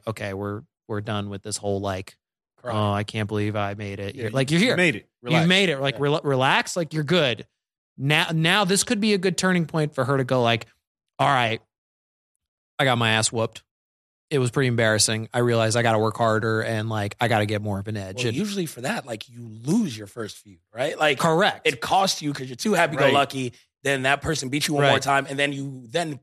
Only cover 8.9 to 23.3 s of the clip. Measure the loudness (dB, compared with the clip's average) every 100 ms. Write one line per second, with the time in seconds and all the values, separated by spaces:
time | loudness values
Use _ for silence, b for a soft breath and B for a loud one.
8.9 | 0 2 2 0 0 2 2 0 0 -2
9.9 | -2 0 0 2 2 4 2 -2 b _
10.9 | _ _ -2 2 2 2 -2 _ _ _
11.9 | _ _ _ _ _ _ _ _ -2 2
12.9 | 2 4 2 2 -2 -4 -6 -20 _ _
13.9 | _ _ _ -4 -2 0 0 0 2 2
14.9 | 4 2 -2 -4 0 2 4 2 2 2
15.9 | 2 2 2 2 2 0 0 -2 -4 -4
16.9 | -4 -4 -2 0 2 0 -2 -4 -6 -6
17.9 | -8 -8 -6 -4 -2 -4 -4 -6 -6 -6
18.9 | -6 -6 -10 -12 -18 -16 -10 0 0 0
19.9 | -4 -12 -10 -12 -12 -20 -20 _ -6 -4
20.9 | 0 2 2 2 4 2 2 0 0 0
21.9 | 2 2 0 -4 -6 -8 -6 0 2 2
22.9 | 4 4 4 2